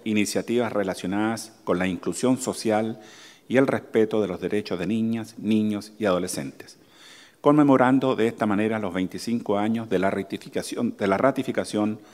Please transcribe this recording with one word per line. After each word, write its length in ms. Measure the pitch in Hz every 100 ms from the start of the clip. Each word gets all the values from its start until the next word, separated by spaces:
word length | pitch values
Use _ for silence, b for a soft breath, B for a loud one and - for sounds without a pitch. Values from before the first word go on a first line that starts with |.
| 113
iniciativas 680 | 107 101 98 92 120 113
relacionadas 800 | 104 95 90 90 101 110 113 - -
con 140 | - 90
la 80 | 92
inclusión 540 | 87 - 87 123 127
social 600 | 113 95 113 107 110 110 B B B B -
y 100 | 117
el 100 | 135
respeto 560 | 110 - 113 107 110
de 40 | 98
los 140 | 90
derechos 380 | 90 104 104 90
de 80 | 90
niñas, 480 | 113 113 113 107 -
niños 560 | 104 110 107 104 - -
y 60 | 104
adolescentes, 760 | 90 90 - 71 - - - B B B B B B
conmemorando 760 | 147 151 147 131 127 131 131 107
de 100 | 113
esta 220 | 117 110
manera 320 | 101 107 110
los 120 | 101
veinticinco 680 | 90 92 95 - 117 - 101
años 280 | 107 113 117
de 120 | 92
la 100 | 98
rectificación, 880 | 98 95 101 - - - - 117 -
de 80 | 101
la 140 | 98
ratificación 800 | 127 135 127 107 92 107 107 107 B